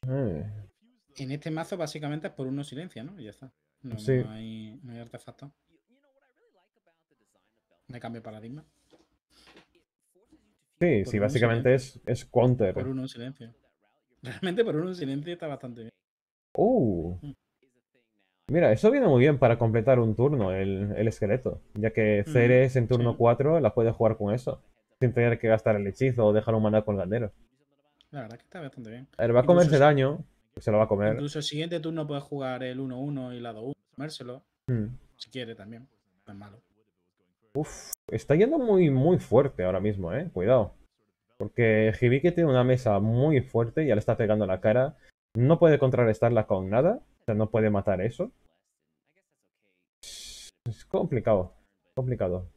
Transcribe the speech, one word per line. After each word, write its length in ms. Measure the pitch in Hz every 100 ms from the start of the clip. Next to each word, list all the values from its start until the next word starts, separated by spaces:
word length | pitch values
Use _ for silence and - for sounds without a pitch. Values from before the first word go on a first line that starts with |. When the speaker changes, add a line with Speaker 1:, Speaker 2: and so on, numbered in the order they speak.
| 127
Speaker 1:
eh. 420 | 135 123 82 104 104 101 _ _ _ _ -
Speaker 2:
En 160 | 131
este 180 | 147 165
mazo 260 | 156 165 190
básicamente 520 | 156 151 147 151 180
es 40 |
por 140 | - 131
uno 180 | 139
silencia, 380 | 143 127 175 -
¿no? 140 | 127 196
Y 40 |
ya 60 | 107
está. 220 | 104 131 _ _ _
No, 160 | 131 110
Speaker 1:
Sí. 200 | 107 127
Speaker 2:
no 60 | 120
hay, 500 | 110 113 110 110 107
no 100 | 127
hay 80 | 117
artefacto. 500 | 117 123 - 120 143 _ _ 165 _ 254 277 269 269 _ 466 226 180 _ _ 165 165 131 107 98 95 113 _ 87 _
No 60 |
hay 60 | 123
cambio 200 | 117 117
de 40 |
paradigma. 400 | 110 107 113 143 156 _ _ _ _ _ _ _ _ - _ 339 _ _ _ 180 _ _ _ _ _ _
Speaker 1:
Sí, 220 | 175 120
Speaker 2:
Por 80 | 95
Speaker 1:
sí, 60 | 107
Speaker 2:
uno 80 | 104
Speaker 1:
básicamente 520 | 151 117 117 123 131
Speaker 2:
silencia. 340 | 131 - -
Speaker 1:
es, 100 | 120
es 20 | -
counter. 420 | 120 123 123 101
Speaker 2:
Por 160 | - 131
uno 180 | 131 131
silencio. 460 | 117 123 143 113 _ _ _ _ _ _ _
Realmente 420 | 123 120 185 185
por 120 | 226 151
uno 180 | 180
silencio 380 | 180 139 139 156
está 140 | 175 165
bastante 360 | 139 127 117
bien. 80 | 113 _ _ _ _ _ _ -
Speaker 1:
Uh. 600 | 196 254 123 87 82 90
Speaker 2:
Mm. 120 | 143 135 _ _ 135 123 _ _ _ _ _ _ -
Speaker 1:
Mira, 220 | 156 156
eso 180 | 107 214
viene 180 | 277 233
muy 120 | 131
bien 180 | 135 139
para 200 | 127 113
completar 400 | 113 113 110 127
un 160 | 113 107
turno, 360 | 131 147 98
el, 400 | 95 98 95 101 -
el 100 | 110
esqueleto, 520 | - 104 120 113 90 _
ya 160 | - 110
que 320 | 110 107 104 101
Speaker 2:
Mm, 40 |
Speaker 1:
Ceres 460 | 143 120 127 131 131
en 120 | 113
turno 220 | 123 117
Speaker 2:
sí. 40 | -
Speaker 1:
cuatro 420 | 117 117 139 165
la 140 | 120
puede 160 | 110 113
jugar 240 | 110 113 110
con 160 | 101
eso, 300 | 117 - - _ _ _ _
sin 120 | 123
tener 260 | 120 120 117
que 100 | 113
gastar 280 | 110 - 104
el 100 | 101
hechizo 380 | 98 131 120
o 80 | 107
dejar 220 | 107 107
un 80 | 110
maná 180 | 107 107
colgandero. 480 | 107 101 90 110 107 _ _ _ _ _ _ _ _
Speaker 2:
La 120 | 147
verdad 140 | 110 120
es 20 |
que 40 | _
está 140 | 190
bastante 260 | 143 135 113
bien. 180 | 117 135 -
Speaker 1:
A 40 |
ver, 120 | 117 120
va 40 |
a 20 |
Speaker 2:
Incluso 40 | 127 175
Speaker 1:
comerse 160 | 170 147
Speaker 2:
si 40 |
Speaker 1:
daño, 420 | 143 143 131 165 - _ _ -
se 140 | -
lo 60 | 107
va 60 |
a 40 | 110
comer. 240 | 104 104
Speaker 2:
Incluso 280 | 110 143 151
el 20 |
siguiente 340 | 143 151 165 170
turno 280 | 156 165 147
puede 160 | 143
jugar 400 | 139 143 131 127
el 180 | 127 127
uno 180 | 135 127
uno 360 | 143 139 127
y 40 | 123
la 120 | 117
dos 120 | 110
uno, 100 | 120 - _
comérselo. 480 | - 147 151 123 127 _ _ -
Speaker 1:
Mm. 200 | 120 107 127 _ _
Speaker 2:
Si 140 | -
quiere 240 | 131 120
también, 320 | 113 101 117 131 _ _ _ 101
no 60 |
es 60 | 101
malo. 240 | 101 104 _ 104 110 _ _ _ _ _ _
Speaker 1:
Uf, 400 | 135 156 - - - -
está 280 | - -
yendo 240 | 160 226 320
muy, 300 | 240 196 170
muy 300 | 131 147 180
fuerte 440 | - 113 143 -
ahora 160 | 90 92
mismo, 360 | 101 98 87
eh, 160 | 104 175
cuidado. 400 | 92 92 127 98 - _ _ _ _ _ _
Porque 560 | 107 - 113 107 110 104
Hibiki 320 | 120 135 175
tiene 160 | 170 165
una 160 | 127
mesa 340 | 123 127 123 101
muy 440 | 107 117 147 147
fuerte, 440 | 131 - 117 - 156
ya 80 |
le 40 | 107
está 180 | - 117
pegando 300 | 110 107 101
la 160 | 92
cara. 340 | 110 113 135 - _ _ _ 113
No 220 | 127 165
puede 200 | 165 147
contrarrestarla 680 | 131 123 117 107 117 117 104
con 240 | 98 95
nada, 300 | 107 156 247 _ _
o 40 | -
sea, 80 |
no 160 | 107 107
puede 180 | 113 107
matar 320 | 101 98 95
eso. 320 | 98 127 240 _ _ _ _ _ _ _ _ 165 _ 147 _ _ 104 92 90 _ - - - - - _
Es 200 | - 107 -
complicado, 680 | 190 208 127 117 104 90 _ _ _ _
complicado. 540 | - 131 120 95 90 90